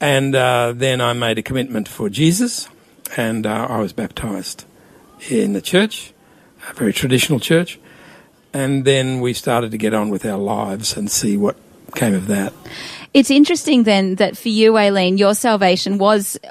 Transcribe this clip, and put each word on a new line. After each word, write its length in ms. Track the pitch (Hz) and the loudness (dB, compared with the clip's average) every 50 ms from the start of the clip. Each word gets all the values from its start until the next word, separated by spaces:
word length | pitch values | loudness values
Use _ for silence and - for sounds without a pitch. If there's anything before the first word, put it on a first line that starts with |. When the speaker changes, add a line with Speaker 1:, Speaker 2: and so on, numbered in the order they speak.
Speaker 1:
And, 340 | 151 147 139 135 135 139 135 | -2 0 2 2 0 2 2
uh, 380 | 131 127 127 123 120 120 120 120 | 2 2 2 2 2 0 -2 -2
then 240 | 120 131 135 127 127 | -2 -2 0 0 0
I 120 | 123 120 | 0 -2
made 260 | 120 120 120 113 110 110 | -2 -2 -2 -2 -2 -2
a 40 | |
commitment 460 | - - 131 127 123 131 117 110 104 - | -4 -4 -4 -4 -4 -2 -4 -6 -6 -6
for 200 | - - 113 101 | -8 -6 -6 -4
Jesus, 580 | 98 123 156 165 175 208 247 240 - - - - - _ _ _ _ _ - - - | 0 2 2 2 4 2 0 -2 -4 -8 -12 -14 -18 _ _ _ _ _ -16 -8 -6
and, 300 | - 117 110 113 110 107 | -4 -2 -2 -2 -2 -2
uh, 200 | 107 107 110 117 - | -2 -2 -2 -4 -4
I 80 | 117 113 | -2 -4
was 140 | 104 92 - | -4 -4 -4
baptised 680 | - 110 - - - - 110 98 92 90 - - - - _ _ - - - - - - - - - - - | -6 -8 -8 -8 -8 -8 -6 -6 -8 -8 -10 -14 -16 -18 _ _ -20 -20 -20 -20 -20 -20 -20 -20 -20 -8 -2
in 240 | 127 110 101 101 101 | 0 0 0 0 -2
the 80 | - | -4
church, 500 | - - 180 185 214 214 - - - - _ _ _ _ _ _ _ _ _ _ - - | -2 0 2 2 2 2 -2 -10 -14 -18 _ _ _ _ _ _ _ _ _ _ -18 -16
a 40 | - | -6
very 180 | - 120 101 | -2 -2 -2
traditional 480 | - - - 127 131 123 - - 151 117 | 0 -2 0 0 2 2 2 0 0 -2
church. 380 | - - 165 165 175 - - - - - - - - - - - _ _ _ _ _ _ | 2 2 2 2 2 -2 -8 -16 -20 -20 -20 -20 -20 -20 -20 -20 _ _ _ _ _ _
And 320 | - 139 135 135 139 139 127 | -6 -4 -2 0 0 2 2
then 360 | 139 135 135 131 131 131 127 | 4 2 4 2 -2 -2 -2
we 120 | 123 123 | -2 -2
started 380 | 117 - - 135 120 120 120 110 | -4 -4 -2 -2 0 0 -2 -2
to 80 | 113 107 | -4 -2
get 160 | 107 107 110 | -2 0 0
on 160 | 107 107 107 | 0 0 -2
with 140 | 101 95 - | -4 -4 -4
our 120 | 110 98 98 | -4 -4 -4
lives 580 | 101 101 107 107 107 98 98 107 110 - - | -4 -4 -2 -4 -4 -6 -6 -6 -6 -6 -6
and 140 | 110 104 104 | -4 -6 -4
see 260 | - - - 107 101 | -4 -2 0 0 0
what 200 | 101 104 - - - _ _ - - - - - | 0 0 -2 -2 -6 _ _ -20 -20 -20 -14 -6
came 200 | - 123 110 98 | -2 0 0 0
of 120 | 92 92 | 0 0
that. 260 | 107 101 98 95 - - - - - - - - - - - - - - | -2 -2 -2 -2 -6 -8 -12 -18 -18 -16 -16 -16 -16 -16 -18 -12 2 2
Speaker 2:
It's 160 | 277 247 - | 2 4 6
interesting 540 | 269 285 294 - 349 - - 311 302 247 220 | 6 6 6 4 4 0 0 2 2 4 4
then 320 | 220 202 196 190 185 185 | 4 4 2 2 0 2
that 200 | 185 208 - - | 2 0 0 0
for 140 | - - 233 | -4 -4 -2
you, 260 | 214 220 220 220 220 | 2 4 4 6 6
Aileen, 400 | 220 208 202 196 196 180 180 190 | 4 4 4 2 2 2 2 4
your 180 | 196 202 196 214 | 4 4 4 2
salvation 640 | - - 240 214 196 196 180 185 - - 190 202 | 2 2 2 2 4 4 2 2 2 0 -2 0
was 400 | 196 196 208 214 208 196 - - - - - | 2 4 4 4 2 0 -4 -8 -12 -14 -16